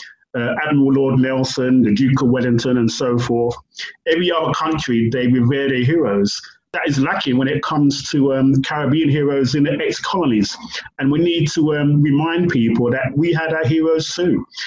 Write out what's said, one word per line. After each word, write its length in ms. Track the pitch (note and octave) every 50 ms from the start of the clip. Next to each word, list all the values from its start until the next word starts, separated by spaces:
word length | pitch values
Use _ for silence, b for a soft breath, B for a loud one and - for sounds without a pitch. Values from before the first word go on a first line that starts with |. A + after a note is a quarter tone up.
| B B B B B _ -
uh, 180 | B2 A#2+ B2 A#2+ D#3 D#3
Admiral 280 | D#3 D3+ C#3 C3+ C3+
Lord 260 | C3+ C3+ C3+ C3+ B2+ C3
Nelson, 640 | B2+ C3 C3 C3 C3 B2+ - - B2+ B2+ B2+ C3
the 100 | A#2 G#2+
Duke 300 | G#2 G2+ C3+ B2+ C3+ C3
of 60 | C#3 A#2+
Wellington, 500 | B2 B2+ A#2 B2 A#2+ A#2+ A#2 B2+ B2+ B2
and 120 | A#2 A2+
so 280 | - - C#3 B2+ A#2+ B2
forth. 380 | A#2+ A#2+ A#2+ A#2 A#2 A#2+ A#2+ - - B B B B B B B _
Every 240 | E3 D#3 E3 F3+ F3
other 220 | E3+ D#3+ E3 -
country, 580 | - - D#3+ D#3+ D#3+ D3 - - A#2+ A2+ A2+ A2+
they 160 | A#2+ B2+ B2
revere 420 | A#2+ B2+ B2+ A#2+ A#2+ C#3+ C#3 C#3 C3+
their 160 | C3+ B2+ B2
heroes. 560 | B2+ E3 E3+ D3 G#2+ G2+ G2+ G2+ G#2 - - B B B B B _
That 140 | - E3 -
is 140 | E3 C#3 C3+
lacking 360 | C3+ D#3 G3 - - C#3+ B2
when 120 | B2+ C3+ C3+
it 160 | D3+ - -
comes 440 | - D#3+ D3 D3 C#3+ C#3 - - -
to, 240 | - D3 C3+ C#3 C3+
um, 280 | C3+ C3+ C3+ C3+ C3+
Caribbean 460 | C3+ - D#3 D3+ D3 C3 C#3+ D#3+ D#3+ C#3+
heroes 480 | C3+ D3+ C#3+ C#3+ C#3 C#3 C3+ A#2+ C#3
in 80 | D3+ C#3+
the 80 | D3+
ex-colonies. 840 | - - - - - - - - - F#3+ E3+ C3+ A2+ G#2+ G2+ - - B B B B B B B - -
And 100 | C#3 C3+
we 80 | D3 D#3+
need 320 | E3+ F3 E3+ E3+ D3+ D3
to, 260 | - E3 D3+ D#3 D3+
um, 240 | D3 D3 C#3+ D3 D3
remind 500 | D3 D3+ C#3 C#3+ D#3+ E3 E3 F3 F3+ E3+
people 420 | - C3 A2+ A2+ A2+ A#2+ A#2+ A#2+
that 240 | B2 C3 C3 C3+ -
we 160 | C#3+ D#3+ E3+
had 200 | E3 D#3+ D#3+ D#3
our 140 | D#3+ D#3+ D#3+
heroes 480 | E3 D#3+ D#3+ D#3 D#3+ D#3+ D#3+ D#3+ - -
too. 320 | - F3+ F3+ A#2+ - - B B B B